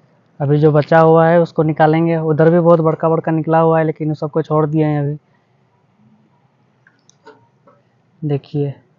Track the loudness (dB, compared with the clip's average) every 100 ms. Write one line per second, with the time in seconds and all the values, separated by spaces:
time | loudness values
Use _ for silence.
0 | _ _ _ -8 -2 2 2 2 2 4
1 | 4 4 4 2 0 -2 -2 0 0 2
2 | -2 -2 -2 0 2 2 2 2 0 -2
3 | -2 -2 -2 -4 -2 0 2 0 -2 -4
4 | -6 -6 -6 -6 -2 -2 -2 -2 -2 -2
5 | -6 -8 _ _ _ _ _ _ _ _
6 | _ _ _ _ _ _ _ _ _ _
7 | _ _ -20 -20 _ _ _ _ _ _
8 | _ -12 -8 -8 -8 -8 -8 -10 _